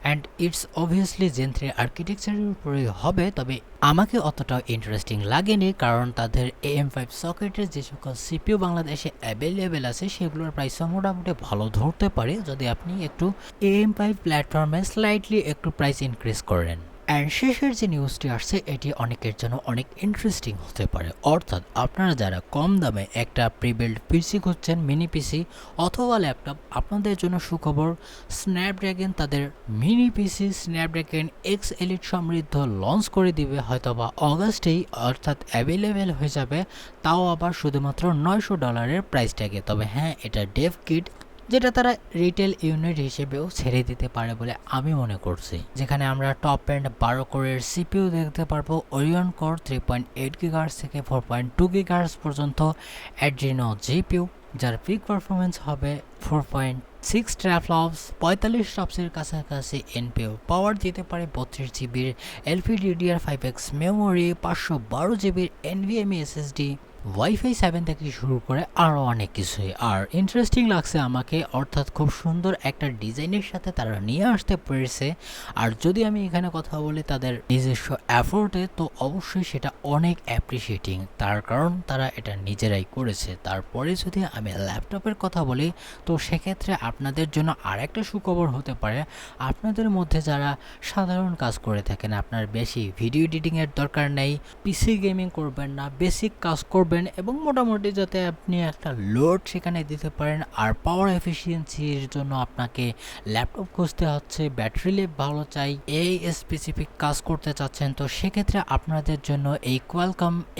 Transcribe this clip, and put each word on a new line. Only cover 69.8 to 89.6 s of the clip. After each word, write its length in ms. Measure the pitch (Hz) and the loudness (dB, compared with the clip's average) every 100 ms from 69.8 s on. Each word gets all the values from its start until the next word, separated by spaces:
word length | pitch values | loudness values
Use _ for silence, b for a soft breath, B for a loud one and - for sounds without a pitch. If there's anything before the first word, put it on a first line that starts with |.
| 117 | 0
আর 80 | 98 98 170 | 2 0 2
ইন্টারেস্টিং 420 | 190 240 233 - 233 | 2 4 4 6 6
লাগছে 240 | 185 - 160 131 | 4 2 0 0
আমাকে, 280 | 127 120 160 - 127 | 0 0 -2 -2 -4
অর্থাৎ 260 | 139 151 139 - | -2 -2 -2 0
খুব 120 | 147 - | 0 2
সুন্দর 320 | 165 165 180 190 139 | 0 0 0 0 -2
একটা 180 | - 147 117 | -2 -4 -4
ডিজাইনের 440 | 107 120 156 202 196 | -6 -4 -2 -2 -2
সাথে 180 | 185 185 175 | -6 -4 -2
তারা 160 | 113 104 101 | -2 -2 -2
নিয়ে 160 | 139 208 208 | 2 4 2
আসতে 200 | - 185 - | 2 0 2
পেরেছে। 400 | 135 131 - 139 170 B B B - | -2 -2 -2 -4 -4 B B B 0
আর 80 | 113 110 | 0 2
যদি 180 | 165 185 220 | 2 2 2
আমি 100 | 214 196 | 2 0
এখানে 200 | 175 180 160 | 0 0 -4
কথা 180 | 156 156 151 | -4 -4 -2
বলি 160 | 151 151 | -4 -2
তাদের 220 | 135 127 120 - | -2 -2 -4 2
নিজস্ব 360 | 127 131 120 - 139 - 120 | 2 4 0 -2 -6 2 4
এফোর্টে, 440 | 123 196 208 185 185 - | 4 4 2 0 -4 -2
তো 60 | 160 - - | -6 -2 -4
অবশ্যই 400 | 180 - 190 180 | -4 -4 -2 -2
সেটা 180 | 139 143 - - 147 | -2 -6 -6 0 4
অনেক 200 | 170 170 - | 4 2 0
অ্যাপ্রিসিয়েটিং, 680 | - - 123 - 104 - 95 95 - | -2 0 -6 -4 -6 -4 -6 -6 -4
তার 180 | 104 104 - | 0 0 0
কারণ 220 | 120 165 180 175 | 2 2 0 -2
তারা 160 | 135 131 - | -2 -2 -4
এটা 140 | 110 101 98 | -8 -6 -4
নিজেরাই 380 | 101 110 101 92 - | 0 2 2 0 -4
করেছে। 360 | 123 98 - 90 - | -2 -2 -4 -6 -4
তারপরে 440 | 95 - - 147 180 | -4 -4 -4 -2 -2
যদি 160 | 185 190 185 - | -2 -2 -2 -4
আমি 140 | 214 185 196 | -6 -4 -4
ল্যাপটপের 480 | 196 - 202 220 208 | -4 -6 -4 -4 -2
কথা 180 | 190 175 143 | -2 0 0
বলি, 180 | 127 160 170 B B - | 0 0 -2 B B -2
তো 60 | 160 - | -2 0
সেক্ষেত্রে 440 | 165 - 190 - 190 117 | -2 -2 -4 -2 -2 -2
আপনাদের 380 | - 139 139 160 151 | -4 -4 0 0 2
জন্য 140 | 156 151 - | 0 0 -2
আর 80 | 98 135 | -4 -4
একটা 160 | - 214 | -4 -4
সুখবর 380 | 208 190 175 170 123 | -4 0 2 2 0
হতে 180 | - - | -4 -4
পারে। 180 | 107 110 156 B B B 131 | -2 -2 -4 B B B -4
আপনাদের 380 | 131 | -2